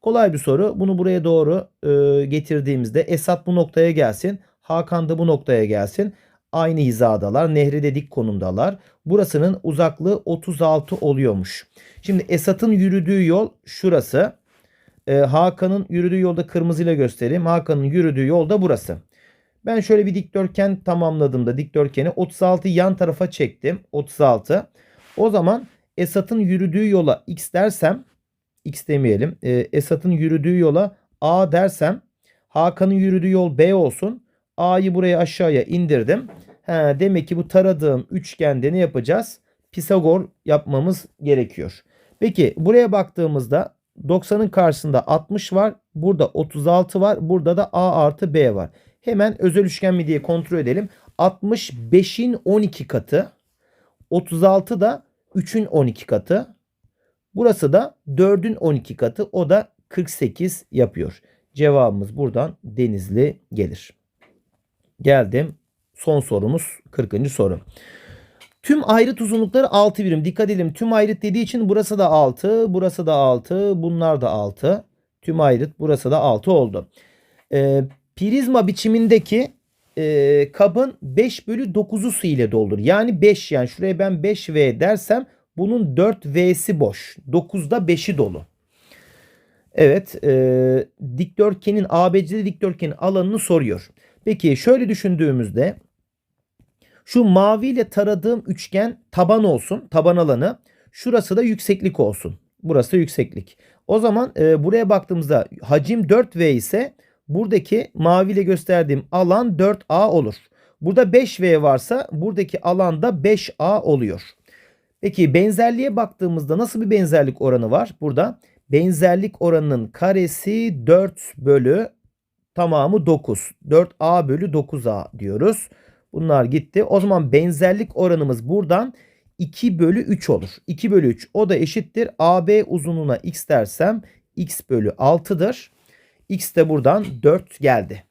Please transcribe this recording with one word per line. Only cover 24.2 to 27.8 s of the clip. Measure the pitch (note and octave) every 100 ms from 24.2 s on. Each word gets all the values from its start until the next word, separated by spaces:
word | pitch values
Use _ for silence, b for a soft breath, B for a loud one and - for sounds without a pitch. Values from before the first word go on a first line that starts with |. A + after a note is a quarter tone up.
altı. | C#3 A2+ - F3 - b b b b -
O | A3
zaman | G3+ E3+ A#3 C4 b b -
Esat'ın | F3 G3+ F#3+ A3+
yürüdüğü | F#3+ F#3 F#3 F3 G#3+
yola | F#3+ D3+ - -
x | E3+ -
dersem, | F3 G#3 G3+